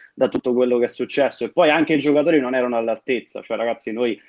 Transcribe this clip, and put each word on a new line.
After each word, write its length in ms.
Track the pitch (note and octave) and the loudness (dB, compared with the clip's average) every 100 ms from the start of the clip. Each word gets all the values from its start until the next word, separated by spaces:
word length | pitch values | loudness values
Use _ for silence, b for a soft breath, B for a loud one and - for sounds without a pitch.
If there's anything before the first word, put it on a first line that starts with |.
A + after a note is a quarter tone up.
| b | b
da 140 | - B2+ | -2 -2
tutto 260 | B2+ B2+ | 0 -2
quello 240 | B2 B2 B2 | 0 2 2
che 80 | A#2+ | -2
è 20 | |
successo, 560 | - B2 - C3 - | -4 -6 0 0 -2
e 60 | A#2 | -6
poi 180 | - E3 | 2 2
anche 240 | D3+ D#3 | 4 2
i 40 | D#3 | 0
giocatori 420 | C#3 D3 D3 D#3+ | 2 2 4 2
non 140 | B2+ | 2
erano 220 | C3 B2 A#2 | 0 0 -2
all'altezza, 640 | A2+ A2 - B2 - G#2+ | -2 -4 -4 -4 -6 -14
cioè, 140 | - A2 | -8 -4
ragazzi, 360 | A#2 A2+ - | -4 -4 -6
noi 260 | A2+ B2 G2+ | -4 -4 -4